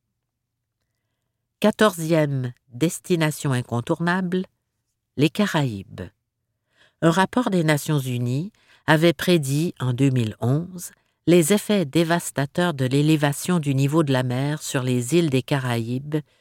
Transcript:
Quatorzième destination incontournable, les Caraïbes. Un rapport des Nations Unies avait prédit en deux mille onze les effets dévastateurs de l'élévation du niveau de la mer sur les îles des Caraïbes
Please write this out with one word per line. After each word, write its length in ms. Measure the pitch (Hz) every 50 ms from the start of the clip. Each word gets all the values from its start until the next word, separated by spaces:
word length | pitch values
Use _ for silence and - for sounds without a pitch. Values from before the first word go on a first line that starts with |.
| _ _ _ _ _ _ _ _ _ _ _ _ _ _ _ _ _ _ _ _ _ _ _ _ _ _ _ _ _ _ _ _
Quatorzième 920 | - 208 - - 220 214 180 165 160 156 170 156 151 143 139 131 127 123 123 _ _ _
destination 840 | 117 120 151 175 - - - - 180 165 156 160 151 - - 147
incontournable, 920 | 131 123 123 - 113 117 117 - 165 - 170 170 175 190 185 175 185 185 190 - _ _ _ _ _ _ _ _ _ _ _ _ _
les 140 | 120 143 160
Caraïbes. 720 | - - 208 185 - 160 143 127 107 98 92 101 104 101 90 92 _ _ _ _ _ _ _ _ _ _ _ _ _ _ _ _ _ _
Un 80 | 151 165
rapport 400 | 160 190 190 - - 254 247 254
des 140 | 190 180 160
Nations 340 | 156 151 143 - - 156 143
Unies 520 | 131 131 123 123 123 120 127 139 175 214 - _ _ _ _ _ _
avait 260 | - 160 156 165 170
prédit 640 | 165 - - 185 180 170 139 131 139 147 165 180 - -
en 140 | 127 127
deux 180 | 123 117 139 139
mille 260 | 127 127 117 110 - -
onze 500 | - 120 135 151 175 180 180 175 - - - _ _ _ _ _ _
les 260 | 156 170 180 160 147
effets 320 | 202 208 - - 214 202 170
dévastateurs 920 | 131 - 165 170 160 170 170 - - - 135 139 - - 180 175 175 151
de 120 | 131 131
l'élévation 760 | 123 131 143 151 156 156 147 151 143 139 - - - 180 175
du 140 | 143 143 131
niveau 280 | 135 139 139 151 165
de 100 | 160 139
la 100 | 131 127
mer 400 | 127 123 123 127 139 143 151 151
sur 200 | - - - 139
les 320 | 123 127 123 123 120 120 151
îles 160 | 175 170 151
des 120 | 131 131
Caraïbes 720 | - - 147 139 131 127 120 117 113 117 123 131 143 147 151 151 143 _ _ _